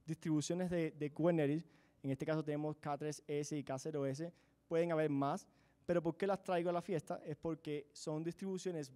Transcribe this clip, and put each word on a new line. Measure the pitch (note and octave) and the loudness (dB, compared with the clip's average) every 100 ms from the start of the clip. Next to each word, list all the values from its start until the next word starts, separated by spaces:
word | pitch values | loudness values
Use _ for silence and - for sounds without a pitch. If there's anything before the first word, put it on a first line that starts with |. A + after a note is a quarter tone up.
distribuciones | - D#3+ E3+ D3+ C#3 F3 F3+ | -8 -6 0 2 2 0 0
de, | F3 D#3+ | 0 0
de | D3+ D3 | -2 -4
Kubernetes. | D3 E3 E3+ C#3+ D3+ - - _ _ | 2 4 6 4 2 -2 -14 _ _
En | C3+ | -4
este | C3+ D#3 | -2 0
caso | D#3 | 0
tenemos | D3+ D3 D3+ D3+ | 0 -2 -4 -4
K | D#3 C#3+ | -6 -4
tres | D3+ D3 - | -4 -6 -4
S | D3 D3 D3+ | -4 -2 -4
y | |
K | C3+ C3 | -4 -6
cero | D#3+ D3+ C#3 | -4 -2 0
S. | C3+ E3+ - _ _ _ | -2 -6 -10 _ _ _
Pueden | E3 E3+ | 2 4
haber | D#3 D#3 | 4 4
más, | C#3 C#3 F#3 - _ _ _ - | 4 2 0 -6 _ _ _ 0
pero | F3 | 2
¿por | E3 D#3+ | 2 0
qué | G3 | 0
las | F#3+ | 0
traigo | G3 F3+ F3 | 2 2 2
a | |
la | F3 | 0
fiesta? | E3+ E3+ - - | 0 -2 -2 -6
Es | F3+ D3 | -6 -6
porque | E3 D#3+ - D3 - | -4 -4 -4 -6 -6
son | - - D#3 | -10 -4 -4
distribuciones | E3 E3 G3 F#3 F#3+ E3+ C3+ | -4 -4 -4 -4 -4 -4 -6